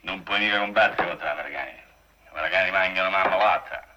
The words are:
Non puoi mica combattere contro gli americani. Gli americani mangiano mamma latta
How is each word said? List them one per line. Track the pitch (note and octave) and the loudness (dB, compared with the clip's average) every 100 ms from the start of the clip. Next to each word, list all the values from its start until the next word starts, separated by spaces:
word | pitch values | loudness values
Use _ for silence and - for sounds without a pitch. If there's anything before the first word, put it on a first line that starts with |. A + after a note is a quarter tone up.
Non | - F#2+ | -8 -10
puoi | F2+ G2+ | -4 0
mica | G#2 G2+ | 2 0
combattere | G2+ G#2 G#2+ - F2+ | 0 4 4 4 -4
contro | E2 E2 | -2 -4
gli | |
americani. | D2 D2 C#2+ C2+ - - - _ _ | -6 -6 -8 -10 -12 -20 -20 _ _
Gli | - | -16
americani | D2+ D#2 F2+ F#2 | -6 -2 2 2
mangiano | F#2+ F#2 F#2 F#2 | 2 0 0 0
mamma | F#2+ F#2+ F#2 | 2 2 4
latta | G#2 F2 - B1 - | 4 2 -2 -14 -14